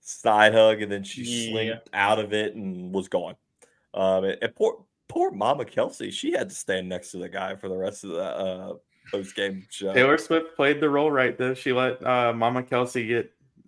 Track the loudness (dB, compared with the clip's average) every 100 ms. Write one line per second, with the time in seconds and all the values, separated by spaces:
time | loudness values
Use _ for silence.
0 | -18 -2 4 8 8 10 8 6 0 -6
1 | -6 -10 -6 -4 -4 -4 -4 -6 -6 0
2 | 2 2 0 -2 -2 -4 -8 -8 -6 -4
3 | -2 -4 -4 -12 _ _ _ _ _ 0
4 | 2 2 0 -2 -4 0 -2 -2 _ _
5 | -8 -2 -2 0 0 0 -2 -2 -2 -4
6 | -10 -6 -4 -4 -4 -8 -4 -4 -4 -8
7 | -10 -12 -10 -8 -8 -8 -8 -6 -6 -6
8 | -8 -6 -6 -4 -6 -6 -10 -14 _ _
9 | -8 -8 -6 -4 -4 -6 -12 -8 0 4
10 | 4 4 2 -2 -2 0 0 2 2 2
11 | 2 2 2 0 -4 -2 -2 0 0 -2
12 | 0 2 2 2 0 0 -2 -2 0 -2
13 | -2 -2 -4 _ _ _